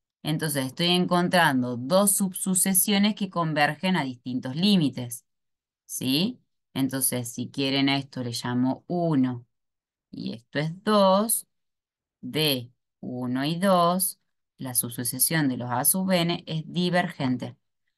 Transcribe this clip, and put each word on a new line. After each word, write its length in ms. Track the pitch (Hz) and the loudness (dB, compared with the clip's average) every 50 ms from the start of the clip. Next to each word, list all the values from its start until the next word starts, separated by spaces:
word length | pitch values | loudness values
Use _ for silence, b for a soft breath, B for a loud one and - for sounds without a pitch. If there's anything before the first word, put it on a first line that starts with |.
| _ _ _ _ - | _ _ _ _ -4
Entonces 420 | 160 156 143 156 160 139 139 131 | -4 -2 -2 -2 -2 -2 -4 -4
estoy 200 | 131 127 - 170 175 | -4 -4 -2 0 2
encontrando 880 | 180 180 180 180 175 175 180 180 185 180 165 151 135 127 123 123 123 | 2 2 2 2 2 2 2 2 4 4 4 4 2 2 0 -2 -4
dos 360 | 117 127 135 180 196 208 208 - | -6 -2 2 2 4 4 4 2
subsucesiones 1040 | - 196 185 185 - - 190 185 - - 190 190 - - 214 202 196 202 214 214 | 0 -2 -2 -4 -4 -4 -2 0 0 0 2 2 2 2 2 2 2 2 2 0
que 140 | - 202 185 | -2 -6 -4
convergen 680 | - 175 165 160 147 151 147 143 143 - - 185 185 | -4 -4 -4 -2 0 0 0 0 0 -2 -2 0 0
a 60 | 165 139 | 0 0
distintos 520 | 131 123 - _ 127 123 127 - 131 131 | -4 -6 -8 _ -6 -6 -6 -6 -6 -4
límites, 720 | 165 190 208 202 180 147 131 120 123 123 120 - - - _ _ _ _ _ _ _ _ _ _ _ _ | 0 2 4 4 4 2 2 0 -4 -8 -10 -10 -14 -16 _ _ _ _ _ _ _ _ _ _ _ _
¿sí? 540 | - - - - 131 135 151 190 247 - - _ _ _ _ _ _ _ | -14 -10 -6 -2 0 0 2 0 0 -2 -8 _ _ _ _ _ _ _
Entonces, 560 | 131 135 127 131 135 127 - 127 123 120 120 - | -2 -2 -2 0 -2 -2 -2 -2 -2 -4 -6 -6
si 160 | 123 120 120 | -8 -8 -6
quieren 380 | - 139 139 135 135 139 135 139 | -4 -2 0 0 2 2 4 2
a 80 | 139 | 2
esto 260 | 139 139 - - 127 120 | 0 -2 -6 -8 -8 -6
le 80 | 120 117 | -6 -6
llamo 520 | - - 123 123 123 127 131 131 - - | -4 -4 -2 0 2 2 2 0 -2 -4
uno 580 | - 175 175 170 165 151 135 127 127 127 120 - _ _ _ _ _ _ _ _ _ _ _ _ _ | -4 -2 0 2 2 4 4 2 2 0 -4 -10 _ _ _ _ _ _ _ _ _ _ _ _ _
y 220 | - - 120 131 127 | -14 -10 -10 -10 -10
esto 260 | 120 - _ - 143 | -10 -14 _ -4 -4
es 240 | 151 160 170 190 - | -4 -4 -6 -6 -2
dos, 640 | 214 214 202 196 190 190 202 220 233 - - - _ _ _ _ _ _ _ _ _ _ _ _ _ _ _ | 2 4 6 6 6 6 4 2 0 -2 -2 -4 _ _ _ _ _ _ _ _ _ _ _ _ _ _ _
de 500 | - 127 120 151 156 147 135 123 120 120 _ _ _ _ _ _ | -12 -6 -2 0 0 0 0 -2 -4 -10 _ _ _ _ _ _
uno 440 | - 127 127 123 127 123 123 131 139 | -12 -10 -8 -6 -4 -4 -2 -2 -2
y 120 | 151 170 170 | -2 -2 0
dos, 600 | 196 196 185 175 170 170 180 185 - - - - _ _ _ _ _ _ _ | 2 4 4 6 4 4 2 0 -2 -4 -6 -10 _ _ _ _ _ _ _
la 180 | - 135 127 123 | -12 -10 -4 -4
subsucesión 720 | - - 120 120 - 123 - 127 127 - - 165 160 147 131 | -4 -4 -4 -6 -6 -6 -6 -2 0 0 0 2 2 2 0
de 80 | 123 | 0
los 120 | - 123 123 | -2 -4 -4
a 140 | 120 123 143 | -2 0 0
sub 260 | - - 190 185 185 | 2 0 0 0 2
n 320 | 185 175 170 170 170 - - | 2 2 2 0 -2 -4 -6
es 160 | - 160 160 156 | -6 -8 -6 -6
divergente, 920 | 151 143 175 180 175 170 175 185 - - - 139 127 127 123 123 120 - - _ _ _ _ _ _ _ | -4 -2 -2 0 2 2 0 0 -2 -4 -4 -2 -2 -2 -2 -4 -8 -12 -16 _ _ _ _ _ _ _